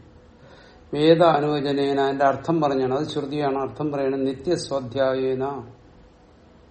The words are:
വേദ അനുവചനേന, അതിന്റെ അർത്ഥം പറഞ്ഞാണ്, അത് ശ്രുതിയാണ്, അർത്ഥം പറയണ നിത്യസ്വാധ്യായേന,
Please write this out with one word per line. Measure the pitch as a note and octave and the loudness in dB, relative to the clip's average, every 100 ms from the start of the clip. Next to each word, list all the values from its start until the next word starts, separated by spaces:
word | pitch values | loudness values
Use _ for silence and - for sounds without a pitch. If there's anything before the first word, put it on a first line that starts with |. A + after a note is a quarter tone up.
| - - - - - - - - - | -20 -20 -20 -20 -20 -20 -20 -20 -8
വേദ | C#3+ D#3 E3 | 2 6 6
അനുവചനേന, | E3+ D3 D3 D3 C#3 C#3 C#3 C#3 | 6 4 2 0 0 0 0 2
അതിന്റെ | C#3 C#3 | 0 2
അർത്ഥം | C#3 C3 - E3 | 2 2 0 0
പറഞ്ഞാണ്, | D3 C3+ B2+ | 2 0 0
അത് | C3+ D3+ | -2 -2
ശ്രുതിയാണ്, | D3+ C3+ D3 C#3+ C3+ | -4 -4 -2 -2 -2
അർത്ഥം | C3 A2+ D3+ | -6 -6 -6
പറയണ | C#3+ C3+ C3+ | -2 -2 -2
നിത്യസ്വാധ്യായേന, | C3+ C3+ F3+ E3 - C#3 B2 C#3 C3 C3 C3 C3 C3+ C3+ A2+ - - - - - - - - - - | -2 -4 -2 -4 -2 -6 -4 -2 0 0 -2 -2 -4 -6 -12 -20 -20 -20 -20 -20 -20 -20 -20 -20 -20